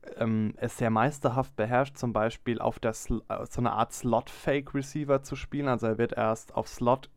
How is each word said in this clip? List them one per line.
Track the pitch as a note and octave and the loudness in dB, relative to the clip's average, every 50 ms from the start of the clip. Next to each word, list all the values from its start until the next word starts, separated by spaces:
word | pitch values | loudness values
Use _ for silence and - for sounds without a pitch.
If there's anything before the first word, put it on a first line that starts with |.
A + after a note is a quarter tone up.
| - - - - | -16 -16 -6 -2
ähm, | A#2 A2+ A2+ A2 A2 G#2+ - - | 0 0 2 2 0 0 -2 -4
es | - A#2+ - - | -6 -6 -2 0
sehr | B2+ A2+ | 0 2
meisterhaft | A2+ A2 A2+ C#3 D3+ C#3+ - C3+ A#2 C3 C3 - - | 4 4 4 2 0 0 0 0 2 2 -2 -2 -2
beherrscht, | - G#2+ G#2+ B2 B2 C#3 C#3 C#3 | -2 -2 2 2 2 2 0 -2
zum | - - A#2+ | -4 -4 0
Beispiel | G#2+ A2 G#2+ A2+ A2+ - - - A#2 A2 | 2 2 2 2 0 -2 -4 -2 -2 0
auf | - A#2 A#2 - | 0 -2 -2 0
der | - A#2 A2 | -2 -2 -2
Sl-, | - - - B2 A2 - - | -2 -4 -2 -2 -2 -2 -4
äh, | G#2+ - A#2 | -6 -6 -6
so | A#2 - - | -6 -4 -2
eine | B2 A#2 G#2+ | 0 0 2
Art | G#2 A#2 - - | 2 0 0 -2
Slot-Fake-Receiver | - - B2 A2+ A2+ B2+ - - - - - C#3 C#3+ C#3 C#3 - C#3 C3+ C#3 - D#3 D3 C#3 C#3 C3+ | -4 0 2 2 2 2 -2 -14 -6 -2 0 0 0 0 -2 -4 -4 -4 -2 -4 -4 2 2 2 2
zu | C#3 - - | 2 -2 -8
spielen. | C3+ - - - C#3+ C#3+ C#3 | -8 -8 -6 -4 -2 0 2
Also | B2+ A2+ A#2 A2+ | 0 2 2 0
er | A2 G#2+ | 2 2
wird | A#2 A#2 - | 2 0 2
erst | - A2+ A2 A2 A2+ - - - | 0 2 2 2 0 -4 -6 -4
auf | - A#2 - | -4 -4 -4
Slot | - - B2 A#2 B2+ C3+ - - - | -4 0 4 4 4 2 0 -12 -20